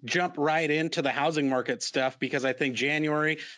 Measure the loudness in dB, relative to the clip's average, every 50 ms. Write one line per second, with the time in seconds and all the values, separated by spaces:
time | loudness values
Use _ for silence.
0 | -6 -2 0 0 0 0 0 0 0 2 2 2 2 2 2 2 0 0 -2 0
1 | 0 0 0 2 2 2 2 2 2 2 2 0 0 0 -4 -4 -4 -4 -2 0
2 | 0 0 -2 -2 -6 -2 -2 0 0 0 0 0 0 -2 0 0 0 0 0 0
3 | 0 0 0 2 0 0 0 -2 -6 -14 -16